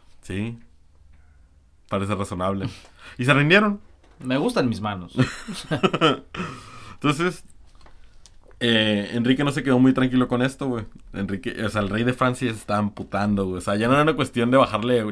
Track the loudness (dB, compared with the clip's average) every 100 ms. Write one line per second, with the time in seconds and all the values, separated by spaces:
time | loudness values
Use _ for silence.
0 | -20 -20 -8 -6 -6 -8 -18 -20 -20 -20
1 | -20 -20 -20 -20 -20 _ _ _ -6 -4
2 | -2 -4 -4 -4 -2 -2 -4 -10 -20 -20
3 | -16 -4 2 4 6 6 4 0 -8 -20
4 | -20 -12 -4 -2 0 0 0 0 -4 -6
5 | -6 0 0 -2 -12 -12 -6 0 0 2
6 | 2 0 -6 -10 -10 -10 -18 -18 -18 -4
7 | -2 0 0 -4 -14 -20 -20 -20 -20 -20
8 | -20 -20 -20 -20 -20 -4 2 4 4 2
9 | 0 -2 2 2 2 0 2 4 6 4
10 | 2 2 0 0 -2 -2 -4 -4 -6 -14
11 | -12 -8 -6 -6 -6 -6 -4 -2 -2 0
12 | 0 2 0 0 -4 -4 -4 -2 -2 -4
13 | -6 -2 0 0 0 -4 -2 0 2 4
14 | 2 0 -2 0 4 4 4 2 0 0
15 | 0